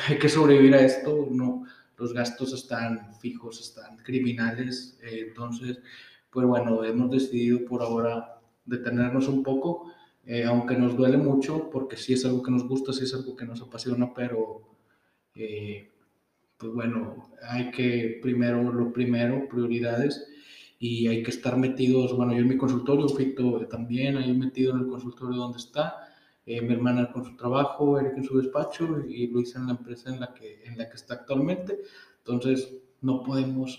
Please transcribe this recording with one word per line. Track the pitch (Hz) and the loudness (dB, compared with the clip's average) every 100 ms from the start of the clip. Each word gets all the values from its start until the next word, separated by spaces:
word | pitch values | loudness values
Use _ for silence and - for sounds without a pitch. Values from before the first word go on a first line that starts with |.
| - | 0
hay | 147 | 2
que | 151 | 4
sobrevivir | 160 147 139 135 135 | 6 8 10 12 10
a | |
esto, | 131 - 147 151 139 | 8 6 0 0 0
no, | 127 127 127 - - _ - | 0 0 -2 -8 -18 _ -10
los | 120 | -6
gastos | 120 120 - 131 | -4 -4 -4 -6
están | 131 - 117 117 113 104 - | -6 -6 -4 -4 -4 -8 -12
fijos, | 120 120 117 - | -10 -10 -12 -14
están | - - - - | -16 -18 -20 -18
criminales, | - 131 123 117 117 120 127 123 - - | -4 0 0 0 -2 -2 -6 -8 -12 -18
eh, | 117 113 113 | -12 -10 -10
entonces, | - 120 117 123 123 - - - - _ | -10 -10 -8 -8 -10 -14 -20 -20 -20 _
pues | 127 123 | 2 4
bueno, | 120 117 113 113 | 4 2 0 0
hemos | 120 127 | 0 2
decidido | 131 131 120 120 120 120 | 2 0 0 2 2 0
por | 120 | -4
ahora | 117 117 117 117 - - _ _ - | -2 0 0 -2 -8 -16 _ _ -8
detenernos | 123 120 120 123 131 135 | -6 -2 0 2 2 2
un | 135 | 0
poco, | 135 135 170 - - - _ _ - | 0 0 0 -4 -8 -20 _ _ -6
eh, | 120 120 | -2 2
aunque | 120 120 123 | 2 2 2
nos | 123 123 | 2 4
duele | 127 139 | 4 6
mucho, | 147 135 135 156 - | 4 2 2 -2 -4
porque | 135 131 - | -6 -6 -6
sí | - | -2
es | 127 127 | 0 2
algo | 127 | 0
que | 131 | 0
nos | 123 123 | 0 0
gusta, | 135 135 | -2 -2
sí | 131 | -4
es | 127 | -4
algo | 131 127 - | -6 -8 -10
que | 117 | -12
nos | 113 | -12
apasiona, | - 117 127 120 123 | -14 -10 -4 0 0
pero, | - 123 113 110 - - _ _ _ _ _ _ - | -2 -4 -2 -4 -6 -18 _ _ _ _ _ _ -12
eh, | 110 104 104 101 - _ _ _ _ _ _ _ | -10 -8 -8 -10 -14 _ _ _ _ _ _ _
pues | 113 | -8
bueno, | 117 117 113 101 - - - - | -4 -4 -4 -6 -10 -18 -18 -8
hay | 123 120 | -6 -4
que | - 123 120 113 113 | -2 0 0 -2 -4
primero, | 135 120 120 120 120 | -2 2 2 2 2
lo | 120 117 | 0 0
primero, | 123 123 120 120 139 135 | 0 0 2 2 0 -2
prioridades, | 123 117 117 117 117 143 - - - - - - _ | -2 0 0 0 0 0 -2 -10 -20 -20 -20 -20 _
y | 120 113 117 | -4 0 0
hay | 113 | 0
que | - | -2
estar | - 127 127 | -4 -2 2
metidos, | 131 131 127 131 123 123 | 2 2 4 4 4 2
bueno, | 123 | 2
yo | 120 | 4
en | 120 | 4
mi | 131 | 4
consultorio, | 131 120 - 143 147 | 2 0 2 2 2
Fito, | 139 131 - 123 117 | 2 0 0 0 0
eh, | 113 | -4
también, | 117 120 120 135 139 | -8 -4 -2 0 0
ahí | 127 | 0
metido | 127 131 127 131 | 0 0 0 0
en | 127 | 0
el | 127 | -2
consultorio | 123 127 - 127 123 | -4 -10 -10 -6 -6
donde | 123 120 | -6 -10
está, | - 147 160 - - _ _ _ - | -8 -4 -4 -6 -16 _ _ _ -10
eh, | 117 | -6
mi | 120 | -2
hermana | 117 123 123 120 | 0 2 2 0
con | 123 - | -4 -10
su | - | -8
trabajo, | 123 131 143 - 147 143 | -2 0 0 0 2 2
Eric | 131 131 | 0 -4
en | - | -2
su | 131 | 0
despacho, | 127 147 147 - 165 151 139 | 0 -2 -4 -4 -4 -4 -6
y, | 120 | -6
y | 120 | -4
Luisa | 120 120 127 | -2 -4 -6
en | 127 | -6
la | |
empresa | 123 120 120 131 | -6 -8 -14 -12
en | 127 | -10
la | 123 | -12
que, | - - - 120 | -14 -20 -20 -16
en | 113 | -12
la | 117 | -12
que | - | -14
está | - - | -14 -12
actualmente. | - 135 156 185 185 196 - - - _ | -4 -2 0 -2 -6 -8 -10 -20 -20 _
Entonces, | - 123 127 131 - - - _ | -6 -2 0 0 -2 -12 -20 _
no | 131 131 | -2 -2
podemos | 131 135 131 131 131 | -2 -2 -2 -2 -6